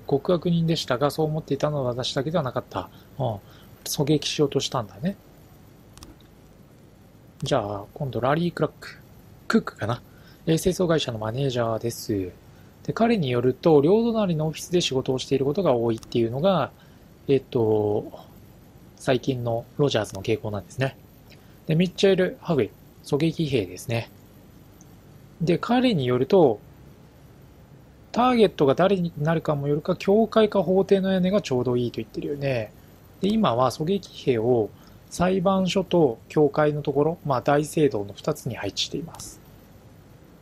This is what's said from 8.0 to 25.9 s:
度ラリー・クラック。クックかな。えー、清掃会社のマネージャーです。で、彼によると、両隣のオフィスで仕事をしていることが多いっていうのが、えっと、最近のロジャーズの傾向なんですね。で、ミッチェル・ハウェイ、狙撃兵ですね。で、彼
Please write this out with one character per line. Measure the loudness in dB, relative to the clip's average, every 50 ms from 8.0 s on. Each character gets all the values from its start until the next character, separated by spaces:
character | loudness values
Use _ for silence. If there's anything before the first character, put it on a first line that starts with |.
| -8 -6
度 | -4 -2
ラ | 0 0 0
リ | 0 -2 -2
ー・ | -2
ク | -2
ラ | -4 -4
ッ | -4 -8
ク。 | -20 -20 -20 -20 -20 -20 -20 -20 -20 -20 -20 -14 -4 0
ク | 0
ッ | 0
ク | 0 -2 -8
か | -8 -6
な。 | -6 -6 -6 -8 -16 -20 -20 -20 -20 -20 -6 -2
え | 0 0
ー、 |
清 | 2 2 0 0
掃 | 0 2
会 | 2 2 0
社 | 0 -2
の | -6 -6
マ | -4 -4 -2
ネ | -2 -2
ー | -2
ジ | 0 0
ャ | 0 0 -2
ー | -2
で | -4 -4
す。 | -6 -6 -4 -4 -2 -2 -4 -6 -10 -16 -20 -20 -20 -20 -20 -20 -20 -12 -8
で、 | -6 -2
彼 | 0 2 2 2
に | 2 0 0
よ | 0 2
る | 2 0 0
と、 | 2 4 6 6 6
両 | 6 6 4 4 2
隣 | 0 0 0 0 0 0
の | -2 -2
オ | -4
フ | -6 -8
ィ |
ス | -6 -2
で | 0 0
仕 | 0 0 -2
事 | -2 -2 -2 -2
を | -2
し | -2
て | 0 0
い |
る | 0 0
こ | 0 0
と | 0 2
が | 2 2
多 | 2 2 0
い | -2
っ | -2
て | -4 -4 -2
い | 0 0
う | 0
の | 0 0
が、 | 0 2 2 2 0 -4 -6 -12 -20 -20 -20 -20 -20 -20 -20 -8 -2
え | 0 0
っ | 0
と、 | 0 0 -2 0 2 2 2 2 2 0 0 -2 -4 -8 -12 -18 -20 -20 -20 -20 -20 -20 -20 -20 -20 -20 -20 -20 -20 -20 -20
最 | -6 -2 0 0 0
近 | 0 -2 -4 -2 -2
の | -4 -4 -4 -6 -6 -2
ロ | 0 0 2
ジ | 2
ャ | 0 -2
ー |
ズ | -2 -6
の | -6
傾 | -4 -2 -2 -2
向 | -4 -6
な | -8 -8
ん | -10
で | -10
す | -6
ね。 | -4 -4 -4 -6 -10 -20 -20 -20 -20 -20 -20 -20 -20 -20 -20 -20 -10 -6
で、 | -2 0
ミ | 0 0
ッ | 0
チ | 0 2 2
ェ | 4 4
ル・ | 4 2 -2 -4 -6
ハ | -6 -2 0
ウ |
ェ | 0 0
イ、 | -2 -4 -14 -20 -20 -20 -20 -8
狙 | -4 -2
撃 | 0 0 0 -2 -2 -2
兵 | -2 0 -2 -2
で | -4 -8 -12
す | -8 -6
ね。 | -4 -4 -6 -8 -14 -20 -20 -20 -20 -20 -20 -20 -20 -20 -20 -20 -20 -20 -20 -20 -20 -20 -20 -20 -20 -20 -20 -16 -10 -4
で、 | -2 0 0
彼 | 0 0 0 0 2 2 2